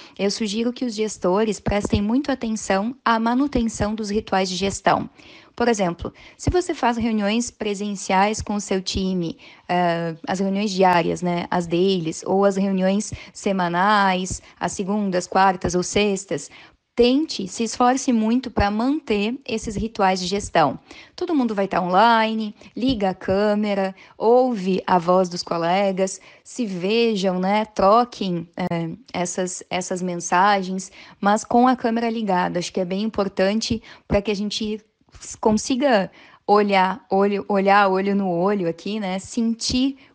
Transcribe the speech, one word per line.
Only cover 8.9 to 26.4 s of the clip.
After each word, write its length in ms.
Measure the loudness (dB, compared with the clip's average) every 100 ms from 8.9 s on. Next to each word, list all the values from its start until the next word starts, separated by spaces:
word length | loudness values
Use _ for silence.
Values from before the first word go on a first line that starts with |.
| -2 -2 -2 -4 -8 -18 -16 -2
eh, 460 | 0 2 0 -4 -6 -6
as 100 | -2
reuniões 320 | -2 -2 -2
diárias, 520 | 2 4 4 2 -2
né, 240 | -2 -2 -2
as 160 | -4 0
dailies, 560 | 0 2 2 -2 -6 -2
ou 180 | 2
as 120 | 2 2
reuniões 560 | 0 0 0 0 -4 -10 -14
semanais, 1120 | -8 -4 -2 0 2 4 4 4 0 -4 -8 -14 _
às 120 | -6
segundas, 540 | -4 -4 -2 -2 -2 0
quartas 480 | 2 2 2 -2
ou 80 | -2
sextas, 680 | 0 0 0 -2 -4 -8 -8 -18 -20 _ _
tente, 520 | 2 4 4 0 -6 -8
se 160 | -6
esforce 480 | -6 2 2 2 0
muito 400 | 0 2 0 -2
pra 200 | -2 0
manter 680 | 0 -2 -2 -2 -2 -2 -4 -6
esses 300 | -8 -6 -6
rituais 420 | -6 0 2 2
de 80 | -2
gestão. 520 | -4 0 2 2 0 -12 -20 -20
Todo 200 | -8 -2
mundo 200 | 0 0
vai 140 | 0 -2
tá 100 | -2
online, 760 | 2 4 6 4 2 -2 -6 -10 -14
liga 360 | -4 -2 0 -2
a 40 |
câmera, 800 | -2 -2 0 2 0 0 -2 -4 -6 -20 -2
ouve 640 | 4 4 4 0 -2 -2 2
a 120 | 2
voz 300 | 4 4 2
dos 140 | -4
colegas, 800 | -6 -2 0 2 0 0 -2 -4 -16 -20